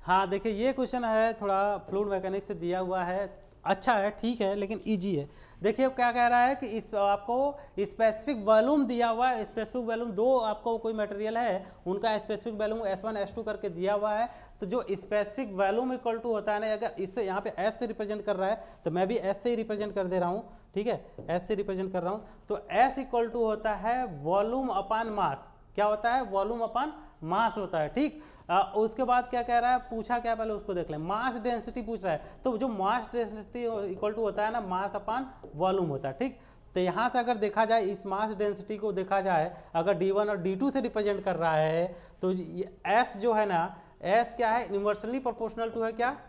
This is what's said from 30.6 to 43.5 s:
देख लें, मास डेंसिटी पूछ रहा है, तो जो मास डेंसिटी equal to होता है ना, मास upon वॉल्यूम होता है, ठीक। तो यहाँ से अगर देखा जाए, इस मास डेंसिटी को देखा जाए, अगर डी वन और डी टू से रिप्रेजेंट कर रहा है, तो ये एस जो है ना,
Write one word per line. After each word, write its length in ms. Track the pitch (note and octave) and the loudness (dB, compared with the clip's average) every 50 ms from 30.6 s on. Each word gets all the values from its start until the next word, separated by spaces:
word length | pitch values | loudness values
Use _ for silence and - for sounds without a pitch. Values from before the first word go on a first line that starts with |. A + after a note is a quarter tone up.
| G#3 - F#3+ | -4 -4 -2
देख 160 | F3+ E3 D#3 | -2 -2 -4
लें, 80 | D3+ D3+ | -6 -6
मास 380 | D#3 E3+ G3 G#3+ A#3+ C4 A3+ | -4 -2 -2 0 0 -2 -2
डेंसिटी 460 | A#3+ G#3 B3 A#3+ A3+ A3+ A#3 - B3+ A#3 | -2 -2 -2 -2 -2 -4 -6 -8 -8 -6
पूछ 220 | G#3+ A#3 G#3 F#3 | -6 -6 -4 -2
रहा 80 | F#3 D#3+ | -2 -2
है, 100 | D3 - - - - - | -2 -4 -10 -18 -4 -2
तो 140 | B3+ A#3 G#3+ | -2 0 0
जो 100 | B3 C4 | 0 -2
मास 420 | A3+ G3 F#3+ G3 A3+ B3 A3+ A3 - | 0 0 2 2 2 2 -2 -4 -4
डेंसिटी 540 | A#3+ A#3 G#3 G3+ G#3+ G#3 G#3 - A#3+ A#3+ A#3 A3+ G#3+ G3+ G3 F#3+ | -4 -4 -2 -4 -12 -12 -10 -8 -4 -4 -2 -2 -2 -4 -4 -4
equal 160 | F#3+ G#3 G#3 | -2 -2 -2
to 80 | G#3+ A3 | 0 0
होता 260 | A3+ G#3 F#3 G#3+ G#3 | -2 0 0 0 -2
है 80 | G#3+ A3+ | 0 0
ना, 80 | A#3+ | -2
मास 320 | G#3 F#3 F#3 F3+ G3 G3+ - | -2 -2 -2 -2 -2 -2 -4
upon 320 | G#3 G3 - A3 B3+ C4+ C4 - - - - - | -4 -4 -2 -2 -2 -4 -6 -12 -18 -18 -14 -4
वॉल्यूम 320 | D3 E3+ F#3 F#3 F#3+ F3+ | 0 0 2 2 2 0
होता 220 | D#3+ C#3 C3+ C3 C3+ | 0 -2 -2 -4 -6
है, 60 | C3+ | -4
ठीक। 260 | - B3 C4+ - - - - - - - - - | -2 -4 -4 -4 -8 -20 -20 -20 -20 -20 -6 -2
तो 60 | F#3 | 0
यहाँ 300 | F3+ F3+ E3+ G3 A3+ B3 | 0 2 2 2 0 2
से 80 | B3+ B3+ | 2 2
अगर 180 | A#3+ A#3 B3 | 2 2 0
देखा 280 | G#3+ G3+ G#3 G#3 G#3 A3+ | 0 0 0 2 2 4
जाए, 180 | G#3+ A3+ A3+ G#3 | 4 4 4 4
इस 240 | F#3 G3+ F#3+ F#3+ | 2 -4 -4 -6
मास 280 | G3 F#3+ G3 G#3+ A3 A3 | -4 -2 -2 -2 -2 -2
डेंसिटी 420 | F#3 G#3+ G#3 G3+ G3 F#3 - A3 | -2 -2 -2 -2 -4 -6 -8 -8
को 160 | G#3 G3+ G#3+ G3 | -4 -4 -2 -2
देखा 280 | F#3 F#3 F#3 G3 G3 | -2 -2 0 0 0
जाए, 360 | F#3+ F#3+ F3+ D#3+ D#3 F3 F3 - - - - | 2 4 2 2 2 0 -2 -10 -18 -4 -2
अगर 200 | E3 E3 F#3+ G3+ | 0 2 2 2
डी 160 | E3 F3+ F#3+ | 2 2 2
वन 200 | G3 G3+ G#3 G#3 | 4 2 2 2
और 60 | G#3 | 0
डी 200 | G3 E3 F#3 F#3+ | 0 0 -2 0
टू 140 | F#3+ C4 C#4 | 2 0 2
से 100 | C4+ C4+ | 2 0
रिप्रेजेंट 440 | A3 A#3 - A3 G#3 G3+ G3+ G3 G3 | -2 0 0 0 0 2 0 0 0
कर 120 | F#3+ F3+ | -2 0
रहा 200 | D#3 E3 E3 D#3+ | 2 2 2 4
है, 400 | D#3 D#3 D#3 D#3+ E3 F3 F#3 F3+ - - - - - - | 4 4 4 4 2 0 0 -2 -10 -16 -20 -12 -2 -2
तो 100 | F#3 F#3+ | 0 0
ये 440 | F3+ F3 D#3+ E3 F3 G3 F#3 - - - | 0 -4 -6 -6 -6 -8 -8 -8 -10 -2
एस 300 | E3+ G3 A3+ B3 A#3+ - | 2 4 4 4 2 -2
जो 160 | G3 G3 A#3+ A3+ | -2 0 2 4
है 140 | G#3+ G#3+ | 4 4
ना, 340 | G3+ | 4